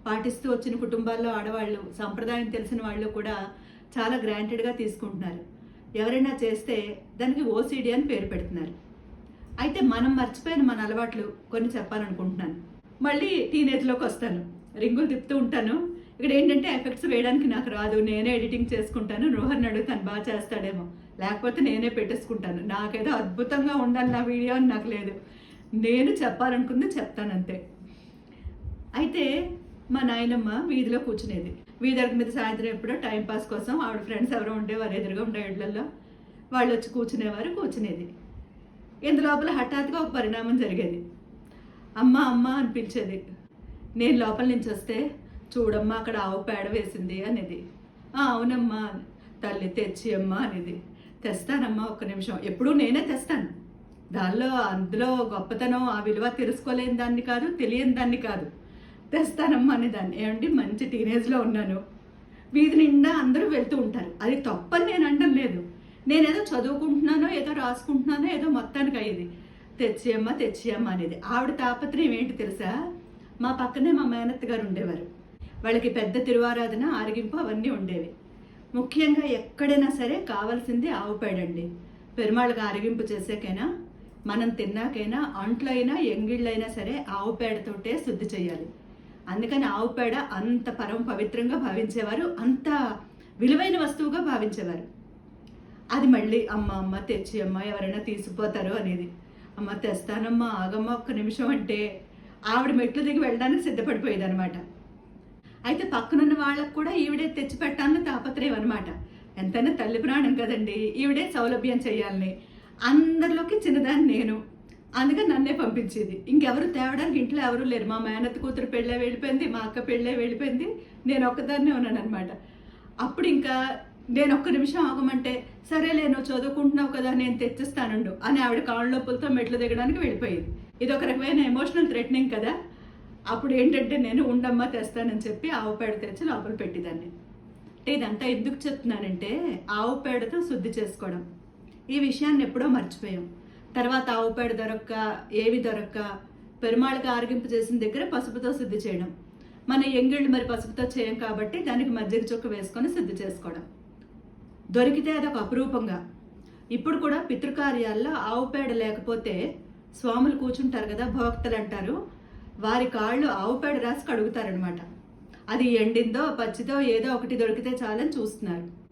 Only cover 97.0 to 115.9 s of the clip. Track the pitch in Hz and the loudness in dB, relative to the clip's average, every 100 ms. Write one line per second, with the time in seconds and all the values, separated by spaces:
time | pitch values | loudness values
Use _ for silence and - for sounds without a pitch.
97 | 196 196 - 220 190 190 208 202 190 208 | -4 -4 -4 -4 -2 -4 -4 -4 -4 -4
98 | 220 202 190 180 208 196 190 214 190 180 | -6 -8 -8 -4 -2 -2 -2 -2 -2 -4
99 | 175 - - - - - 202 208 214 190 | -6 -12 -20 -20 -16 -10 -8 -4 -4 -4
100 | - 220 226 233 233 202 185 214 226 240 | -4 -4 0 2 2 -2 -2 -2 -2 -2
101 | - 214 214 214 240 285 185 208 208 196 | -4 -4 -2 -2 0 0 0 -4 -4 -8
102 | - - - - 214 240 269 247 240 285 | -18 -20 -20 -8 0 2 4 2 2 0
103 | 294 320 262 233 254 302 - 220 294 226 | 0 2 2 2 2 2 2 0 0 0
104 | 254 196 190 185 180 - - - - - | 0 0 0 0 -2 -4 -12 -18 -20 -20
105 | - - - - - - 240 320 381 233 | -20 -20 -20 -20 -20 -8 -2 -2 0 -2
106 | 226 294 294 302 285 285 294 302 311 359 | 4 6 6 6 2 0 -2 -2 0 2
107 | 285 294 214 - 277 - 294 285 285 330 | 2 0 -2 -2 -6 -2 -2 2 4 4
108 | 330 247 269 233 269 214 240 208 175 165 | 2 -2 -4 -2 0 0 0 -2 -4 -10
109 | - - - - 190 233 269 - 220 233 | -12 -16 -16 -6 -2 2 2 2 0 0
110 | 240 285 269 240 233 220 214 208 214 247 | 2 4 4 2 0 0 -2 0 -2 0
111 | 277 285 359 294 240 240 254 254 233 208 | 2 2 0 0 0 0 0 0 0 -2
112 | 202 190 185 - - - - - 240 294 | -2 -2 -4 -6 -14 -20 -20 -2 6 6
113 | 320 330 339 320 339 427 330 277 262 294 | 6 4 2 2 0 0 4 4 4 6
114 | 285 220 220 220 - - - - - 240 | 6 4 0 -2 -8 -20 -20 -20 -6 2
115 | 269 302 415 269 269 294 226 247 190 | 4 4 4 4 4 2 0 0 -2